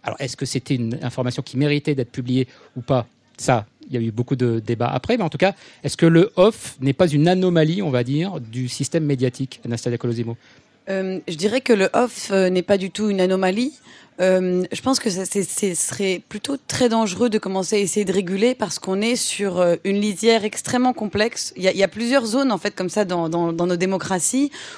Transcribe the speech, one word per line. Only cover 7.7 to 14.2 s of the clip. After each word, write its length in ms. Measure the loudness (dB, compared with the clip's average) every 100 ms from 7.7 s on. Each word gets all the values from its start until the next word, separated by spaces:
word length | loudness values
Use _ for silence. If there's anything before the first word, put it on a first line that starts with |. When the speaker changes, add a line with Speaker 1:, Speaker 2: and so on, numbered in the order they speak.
| 2
Speaker 1:
on 80 | 0
va 140 | 0
dire, 340 | 0 -2 -2 -6
du 300 | -10 -6 -6
système 360 | -4 -2 -2
médiatique, 560 | 0 0 0 -2 -10 -8
Anastasia 340 | -8 -4 -4 -4
Colosimo ? 380 | -4 -4 -4 -8 _ -20 _ _ -6
Speaker 2:
Euh, 300 | -4 -4 -6 -6
je 80 |
dirais 260 | -2 0 -2
que 120 | 2
le 180 | 4 4
off, 360 | 2 0 -2 -2
euh, 180 | 2 2
n'est 140 | 2
pas 160 | 2 0
du 140 | 0
tout 180 | -2 -2
une 100 | 2
anomalie. 520 | 2 2 0 0 -2 -6 -20 -20 -20 -2